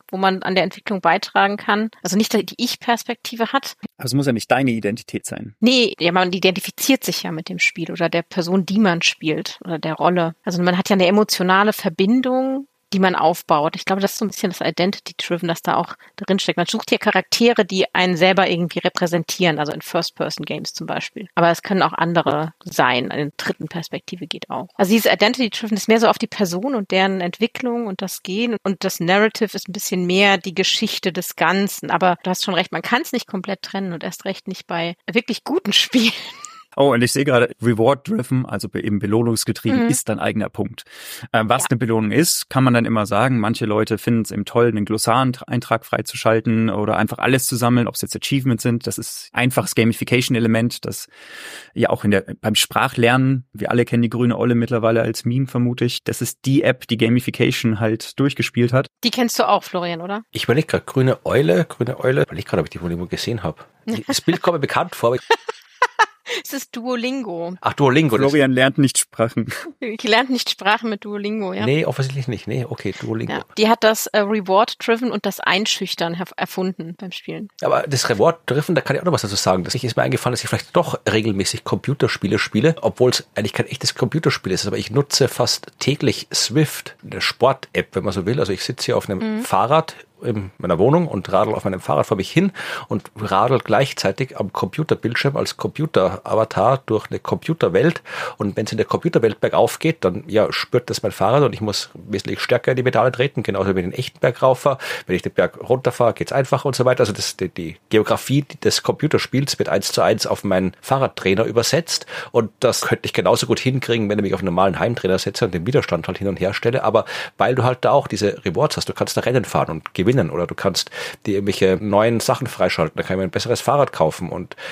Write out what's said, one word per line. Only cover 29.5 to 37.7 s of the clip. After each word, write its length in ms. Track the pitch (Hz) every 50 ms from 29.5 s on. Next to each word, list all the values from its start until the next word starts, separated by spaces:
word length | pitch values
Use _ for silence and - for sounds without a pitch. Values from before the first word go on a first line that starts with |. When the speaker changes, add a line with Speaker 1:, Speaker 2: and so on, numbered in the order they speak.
| -
Speaker 1:
ist 100 | 196 -
ein 60 | - 175
bisschen 320 | 202 - - 202 185 180
mehr 320 | 175 180 190 202 202 196
die 160 | 185 - 190 165
Geschichte 580 | 190 185 - - - 220 208 - - - 190
des 240 | 160 185 175 - -
Ganzen. 540 | - 165 160 180 196 202 196 - - - -
Aber 280 | - 170 190 180 175 - -
du 60 | 185
hast 140 | 185 - -
schon 100 | 208 185
recht, 180 | 165 185 -
man 120 | - 165 -
kann's 280 | - 233 254 339 -
nicht 140 | - 233 -
komplett 380 | - - 190 180 - 196 - -
trennen 300 | - - 196 196 185 170
und 100 | 160 -
erst 200 | 190 - - -
recht 220 | 196 190 - -
nicht 200 | - 190 - -
bei 260 | - 180 170 170 170 175 _ - -
wirklich 320 | 175 233 226 - 226 - -
guten 300 | - 277 370 - 208 -
<laughs> 0 |
Spielen. 400 | - - - - 254 220 226 - - - - - - - - - - - _ -
Speaker 2:
Oh, 160 | - 139 143
und 120 | 123 117 123
ich 80 | 120
sehe 120 | - 139 139
gerade, 300 | 143 131 120 120 - - -
reward-driven, 840 | 113 120